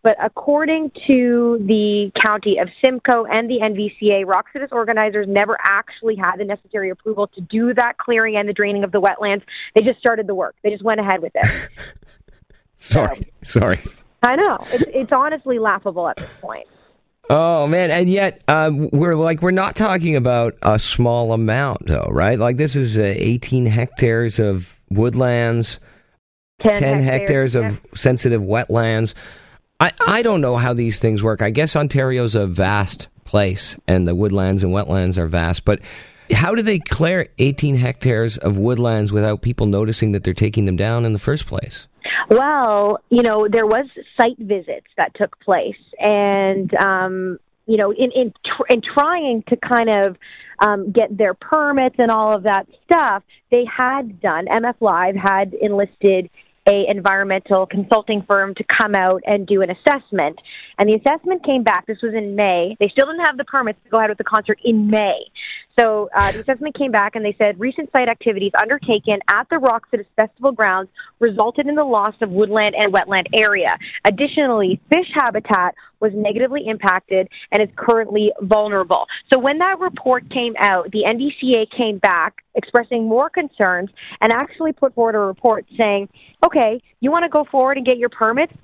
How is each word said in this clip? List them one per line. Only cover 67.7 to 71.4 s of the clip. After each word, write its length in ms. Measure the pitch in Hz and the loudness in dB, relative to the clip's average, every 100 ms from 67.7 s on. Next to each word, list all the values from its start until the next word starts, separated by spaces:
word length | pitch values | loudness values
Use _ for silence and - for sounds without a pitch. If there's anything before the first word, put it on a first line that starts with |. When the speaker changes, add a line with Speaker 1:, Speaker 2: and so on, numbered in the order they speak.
| 269 294 | -6 -2
Speaker 1:
site 160 | 262 240 | 0 0
activities 420 | 233 233 196 196 - | -2 -2 -2 -2 0
undertaken 600 | 214 277 - 214 - 202 - | 0 -2 -2 -2 0 -2 0
at 180 | 202 254 | -2 0
the 100 | 330 | 0
Rock 260 | 254 226 - | 0 0 -4
City 140 | 226 202 - | -8 -4 -2
Festival 360 | 214 _ 262 | -4 _ -2
grounds 380 | 233 214 185 190 - - _ | 0 0 0 -4 -16 -20 _
resulted 480 | 226 196 | -2 0